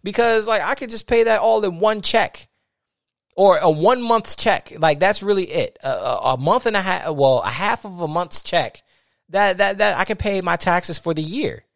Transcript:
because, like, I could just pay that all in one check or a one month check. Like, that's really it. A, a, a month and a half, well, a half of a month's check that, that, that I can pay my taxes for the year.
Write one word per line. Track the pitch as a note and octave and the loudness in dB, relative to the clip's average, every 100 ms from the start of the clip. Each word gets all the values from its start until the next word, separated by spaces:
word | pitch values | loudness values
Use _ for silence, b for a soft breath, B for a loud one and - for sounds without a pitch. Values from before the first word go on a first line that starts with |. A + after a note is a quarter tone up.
because, | F#3 G3+ A#3 A3+ G#3+ | -4 0 2 2 2
like, | G#3+ | -2
I | D#3 C#4 | 0 -4
could | B3 | -6
just | A3 - | -10 0
pay | A#3 | 2
that | A3+ A3 | 4 2
all | A3+ A3 G#3 | 2 0 0
in | E3+ | 0
one | G#3+ G#3+ | 0 0
check | - A3+ F#3+ - - _ _ _ _ _ _ _ _ - | 0 0 0 -6 -20 _ _ _ _ _ _ _ _ 2
or | G3 E3 | 4 6
a | F3 | 2
one | D3+ F#3+ B3+ | 2 2 2
month | A#3+ A3+ - - | 2 0 0 -2
check. | A#3 F3 - - | 0 0 -4 0
Like, | D#3 D3 | 0 2
that's | F#3 G#3 | 0 0
really | G3 G3+ F#3 | 0 -2 0
it. | D#3 B2 _ | -4 -4 _
A, | C3+ | -6
a, | A2+ A2 A#2 B2+ B2+ | -4 -4 -2 0 0
a | |
month | C#3+ A#3 A#3 | 2 2 2
and | G#3 | -2
a | |
half, | F#3+ F3+ - | -2 -4 -4
well, | D3 C3+ B2 | 2 4 4
a | G2 | 0
half | B2 G3+ A3+ | -2 -2 -2
of | G#3 F3+ | -6 -8
a | E3 | -4
month's | D#3+ F3 - | -4 -4 -6
check | - F3 A#2+ - _ _ _ _ _ | -2 -2 -2 -10 _ _ _ _ _
that, | F3+ G3+ F#3 | 0 2 2
that, | G3 G3 | 0 2
that | G#3 F#3 | 0 0
I | F#3+ | -2
can | G#3+ | -2
pay | G#3 G3 | -2 -2
my | F3+ E3+ | -2 0
taxes | - - - E3 | 2 0 0 -6
for | - | -4
the | D#3 | -4
year. | D#3 A3+ A#3 - _ | -4 -4 -6 -8 _